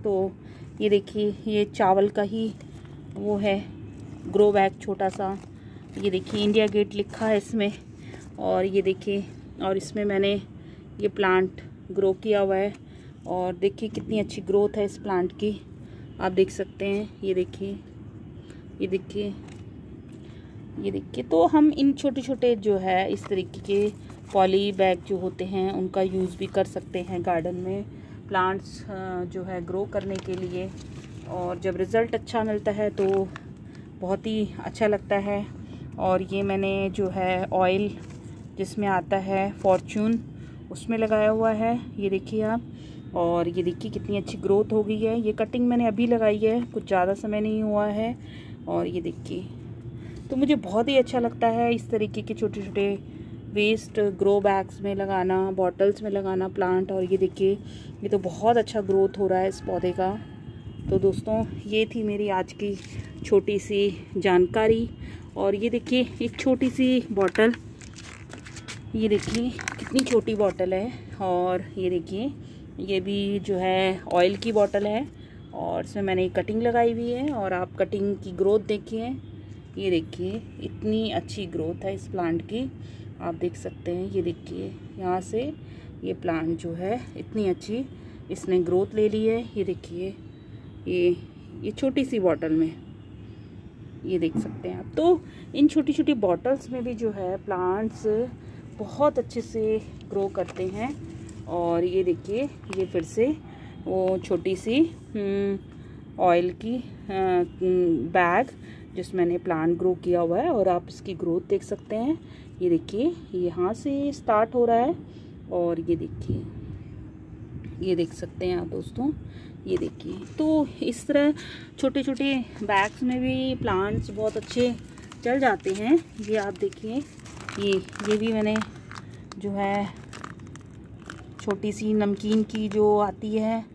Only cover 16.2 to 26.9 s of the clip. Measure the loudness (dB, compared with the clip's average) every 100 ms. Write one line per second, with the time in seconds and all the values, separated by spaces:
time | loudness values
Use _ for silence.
16.2 | -2 4 2 2 -8 -4 -2 -2 -4 -6
17.2 | -2 0 -2 -4 -8 -8 -12 -16 -16 -16
18.2 | -16 -16 -16 -18 -16 -6 -2 -2 -2 -6
19.2 | -4 -6 -14 -16 -16 -16 -16 -16 -16 -16
20.2 | -16 -16 -16 -16 -12 -6 -4 -4 -6 -8
21.2 | 2 6 8 8 6 6 4 4 0 0
22.2 | -4 2 4 4 4 2 4 2 2 -2
23.2 | -2 -2 -2 -8 0 2 2 -2 -14 -16
24.2 | -2 4 6 6 4 4 4 4 0 -2
25.2 | -2 -4 -4 0 0 0 0 2 2 2
26.2 | -2 -2 -2 0 0 -2 -6